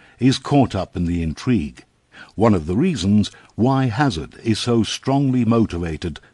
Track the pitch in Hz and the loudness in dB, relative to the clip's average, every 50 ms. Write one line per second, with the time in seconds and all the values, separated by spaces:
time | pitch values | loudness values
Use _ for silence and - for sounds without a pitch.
0 | - _ _ - 117 135 127 - - - 147 143 127 - - 98 87 - - 92 | -20 _ _ 0 0 2 2 0 -2 0 2 2 2 2 0 -4 -6 -6 -4 -4
1 | 87 85 87 85 82 80 73 - - 127 123 104 76 69 - - - _ _ _ | -2 -2 -2 -2 -2 -4 -6 -4 -2 0 0 0 -2 -4 -8 -14 -20 _ _ _
2 | _ _ - - - - _ - 110 202 104 90 76 80 90 110 165 190 165 107 | _ _ -20 -20 -20 -12 _ 2 4 4 4 2 0 -2 -2 0 0 0 -2 -2
3 | 87 98 104 107 98 - - - - _ _ - 107 131 135 135 135 123 104 113 | 0 2 2 2 2 0 -4 -14 -20 _ _ 0 0 2 2 2 0 0 0 0
4 | 151 139 92 82 69 - - - - 113 107 - - 120 120 113 104 - - - | 0 0 -2 -4 -8 -12 -14 -6 -2 -2 -2 -2 0 0 0 0 0 -2 -4 -6
5 | - 131 135 139 143 131 127 127 120 107 117 117 110 - - 85 87 85 78 73 | -4 -2 0 0 0 0 0 0 0 2 2 2 2 0 -2 -4 -6 -6 -6 -6
6 | - 87 73 - - _ | -8 -8 -10 -12 -16 _